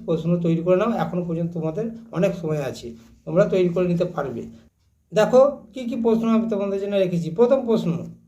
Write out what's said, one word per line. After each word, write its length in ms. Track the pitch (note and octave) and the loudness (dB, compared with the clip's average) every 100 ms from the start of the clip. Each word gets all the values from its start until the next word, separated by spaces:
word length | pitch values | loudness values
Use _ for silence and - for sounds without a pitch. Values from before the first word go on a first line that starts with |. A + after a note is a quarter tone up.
| - | -4
প্রশ্ন 360 | E3 E3 F3 | -2 0 0
তৈরি 200 | E3+ D#3+ | 0 0
করে 160 | E3+ F#3 | 2 2
নাও, 140 | A3+ | 2
এখনও 340 | G3 E3+ F3+ E3+ | -2 -4 -4 -4
পর্যন্ত 280 | E3 E3+ | -4 -4
তোমাদের 380 | E3 D#3+ E3+ A3+ - - | -4 -6 -4 -6 -8 -10
অনেক 240 | D#3 F#3+ - | -2 -2 -2
সময় 220 | D#3 D3+ | -4 -4
আছে, 380 | B2+ - A#2+ A2+ - - D#3 | -6 -8 -14 -16 -20 -18 -2
তোমরা 200 | E3 G#3 | 2 4
তৈরি 240 | F#3+ F3 | 4 2
করে 180 | F3 F3+ | 2 0
নিতে 180 | E3+ F3 | 0 -2
পারবে। 400 | - C#3 A2+ A2 - _ _ _ _ _ | -4 -6 -6 -12 -16 _ _ _ _ _
দেখো 480 | E3+ G3+ B3 C#4+ - - | 0 4 6 6 2 -12
কি 120 | C4 A#3+ | -12 -8
কি 100 | B3+ | -2
প্রশ্ন 340 | A#3 A3 A3+ | 0 2 2
আমি 200 | A3 - | 2 2
তোমাদের 320 | G3+ G3+ G3 | -2 -2 -4
জন্য 140 | G3+ G3+ | 0 0
রেখেছি। 340 | F3+ F3 D#3 | 2 0 -2
প্রথম 360 | E3 A#3+ C4+ A3+ | 2 4 4 2
প্রশ্ন, 400 | G3+ E3+ - - - | 0 0 -4 -6 -16